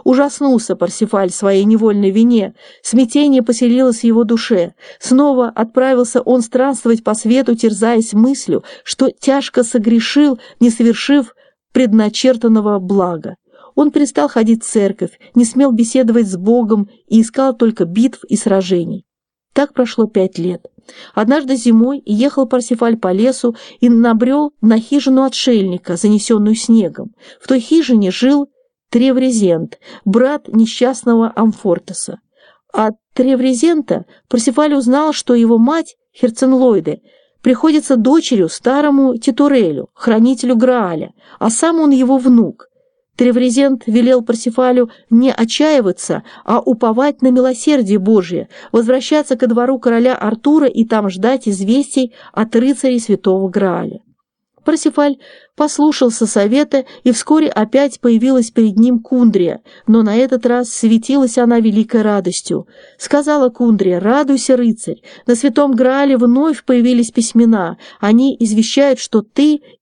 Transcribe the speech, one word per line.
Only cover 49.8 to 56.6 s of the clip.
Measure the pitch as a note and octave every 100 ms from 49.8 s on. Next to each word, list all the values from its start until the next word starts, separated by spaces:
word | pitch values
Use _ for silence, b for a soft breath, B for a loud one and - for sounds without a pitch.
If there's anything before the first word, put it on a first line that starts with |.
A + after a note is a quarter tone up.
короля | B3 A#3 B3
Артура | - G#3+ A3+ C#4+ D#4 C4+
и | -
там | A3+ A3 G3+
ждать | F#3 A3+ C4+ G#3+
известий | F#3+ G3 C4 C#4 C4+ B3 B B
от | - A3
рыцарей | A#3 C4 - C4 A#3+
святого | A3+ F#3+ G3 F#3+ F#3+
Грааля. | G#3 F#3+ F3 - - _ _ _ _ _ _
Парсифаль | - D#4+ D#4 D4 D4 C4+ b b b -
послушался | D4+ - D4+ - B3 - A3+
совета, | G#3+ G#3 C4+